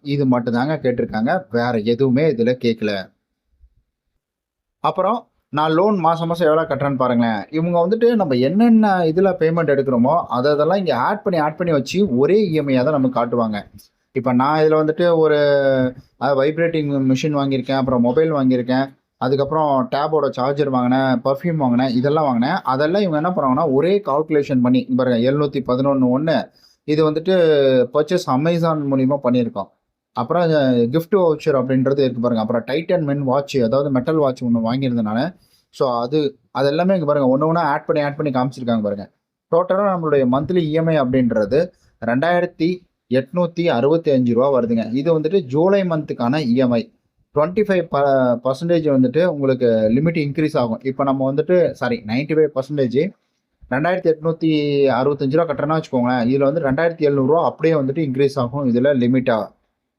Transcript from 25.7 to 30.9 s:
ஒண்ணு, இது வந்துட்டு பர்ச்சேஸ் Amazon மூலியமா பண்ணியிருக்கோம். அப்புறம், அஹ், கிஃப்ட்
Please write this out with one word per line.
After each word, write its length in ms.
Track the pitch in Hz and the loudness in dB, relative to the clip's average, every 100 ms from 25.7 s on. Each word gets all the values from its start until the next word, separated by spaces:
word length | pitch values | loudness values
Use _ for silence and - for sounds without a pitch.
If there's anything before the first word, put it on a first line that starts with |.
| 127 139 135 127 127 | -2 0 0 0 0
ஒண்ணு, 300 | 160 135 - _ _ _ | 0 -2 -4 _ _ _
இது 280 | - 151 156 | -4 0 0
வந்துட்டு 220 | 156 165 185 160 147 135 131 120 | 0 0 2 4 4 4 2 2
பர்ச்சேஸ் 360 | 147 151 180 151 | 0 0 -2 0
Amazon 540 | 131 160 170 165 156 139 | 0 0 0 0 -2 -2
மூலியமா 260 | 135 131 139 | 0 0 0
பண்ணியிருக்கோம். 480 | 123 123 117 101 95 _ _ _ _ | 0 0 -2 -6 -12 _ _ _ _
அப்புறம், 320 | - 117 165 | -8 -4 0
அஹ், 460 | 170 156 131 123 | 2 2 2 2
கிஃப்ட் 260 | 117 | 2